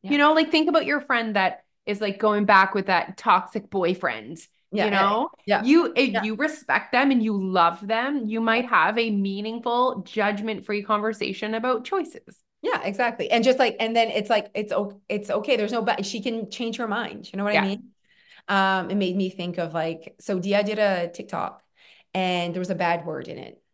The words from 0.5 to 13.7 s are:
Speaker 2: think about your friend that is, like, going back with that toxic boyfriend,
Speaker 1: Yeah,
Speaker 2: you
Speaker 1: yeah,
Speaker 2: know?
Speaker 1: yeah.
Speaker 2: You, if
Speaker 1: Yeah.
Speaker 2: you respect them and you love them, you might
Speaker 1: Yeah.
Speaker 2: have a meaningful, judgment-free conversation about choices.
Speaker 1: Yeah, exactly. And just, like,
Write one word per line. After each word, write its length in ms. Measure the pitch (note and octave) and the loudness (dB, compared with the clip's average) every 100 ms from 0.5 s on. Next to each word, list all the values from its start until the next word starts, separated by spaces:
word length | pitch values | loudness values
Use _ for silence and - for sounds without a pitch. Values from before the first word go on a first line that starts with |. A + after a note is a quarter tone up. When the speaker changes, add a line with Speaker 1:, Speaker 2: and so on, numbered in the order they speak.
Speaker 2:
think 160 | D#4+ D#4 | 2 4
about 180 | D#4 C4+ | 2 2
your 140 | C#4+ | -4
friend 340 | - A#3+ A3+ | 0 -2 0
that 300 | G3+ F#3 - _ _ | 0 0 -2 _ _
is, 160 | - G3+ | -6 -4
like, 200 | G#3 G3 | -4 0
going 240 | G#3+ G#3 | 2 2
back 280 | G#3 G3 F#3+ | 6 6 6
with 140 | G3+ F#3+ | 2 2
that 300 | F3 - F#3 | 0 0 -6
toxic 520 | A#3 F#3 F#3 G#3+ - | 2 2 2 -10 -6
boyfriend, 680 | G3 F3 F#3 D#3+ A2 G#2+ E3 - _ _ | -2 0 0 -2 -4 -10 -16 -16 _ _
Speaker 1:
Yeah, 140 | G3+ | -2
Speaker 2:
you 60 | G#3 | 0
Speaker 1:
yeah, 100 | G3 | 2
Speaker 2:
know? 260 | G3 A3 D4+ - | 2 2 -2 -6
Speaker 1:
yeah. 180 | - G3+ | 0 2
Speaker 2:
You, 280 | A#3+ D#4+ E4+ - | 6 4 4 2
if 140 | C4 | 2
Speaker 1:
Yeah. 120 | G#3+ | 2
Speaker 2:
you 140 | G#3+ A3 | -2 -2
respect 560 | D4+ D4+ - - - | -4 -4 -2 -2 2
them 180 | B3 C#4 | 2 4
and 100 | B3+ | 4
you 160 | A3 G3+ | 2 0
love 480 | F#3+ F#3 E3+ F3+ | 0 4 4 2
them, 400 | G3+ A3+ B3+ C#4+ | -4 -2 -2 -4
you 160 | A3 A3 | -4 -2
might 220 | A3+ A3+ | 2 0
Speaker 1:
Yeah. 80 | B3 G#3 E3 | 2 2 4
Speaker 2:
have 100 | A3 | 2
a 140 | A3+ | 0
meaningful, 920 | G3+ G3 G3 G#3+ A3+ A#3 A#3+ B3+ - | 0 -2 -4 -6 -6 -2 2 0 0
judgment-free 840 | F#3 G#3+ G#3 G#3 A3 G3+ F#3+ G#3 | -6 0 0 0 -4 -6 -4 -6
conversation 680 | G3+ G#3+ G#3+ G#3 - F#3+ G#3+ | 0 0 0 -4 -6 -4 -4
about 300 | A3 B3 B3 | -4 -2 -2
choices. 600 | B3 F#4+ E4 - - - _ _ | -2 -4 -4 -10 -20 -20 _ _
Speaker 1:
Yeah, 180 | A4+ B4 | -4 -2
exactly. 440 | F#3+ G3+ A#3+ A#3 F3 | -4 0 -2 -2 0
And 140 | A#3 | 2
just, 160 | A#3 B3+ | 4 4
like, 180 | B3 | 2